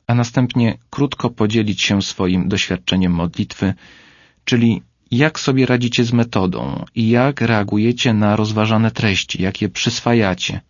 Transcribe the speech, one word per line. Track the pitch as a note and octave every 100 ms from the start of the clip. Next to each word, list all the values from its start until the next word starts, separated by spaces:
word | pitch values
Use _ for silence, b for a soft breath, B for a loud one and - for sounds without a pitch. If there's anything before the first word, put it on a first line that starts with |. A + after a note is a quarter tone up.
| -
a | A#2+
następnie | A#2 - B2 B2+ A#2 - _
krótko | - C#3 - A#2+
podzielić | A#2+ G#2+ A2+ G#2+ F#2
się | - G2+
swoim | F#2 - F#2 F#2 F2+
doświadczeniem | G2 - F2+ - F#2 F#2
modlitwy, | E2+ E2+ - - - G2 F#2 B B B B B B -
czyli | B2 A#2 F2+ - _ _
jak | A#2+ D3+ D#3
sobie | - C3 B2+
radzicie | B2 A#2+ A#2
z | A#2+
metodą | A#2+ A#2 A2 F#2 A#1 B1+ - - -
i | A2+
jak | A#2+ C3+ C#3
reagujecie | A2+ A2 G2+ G#2 A2 A#2+ B2+
na | G#2+ G#2 G#2+
rozważane | G#2+ G#2+ G#2+ A2 A2+
treści, | A2 A2 F#2+ - -
jak | F#2 F#2+
je | G#2
przyswajacie. | - - A#2 - A#2 G2+ F2+ - A2 -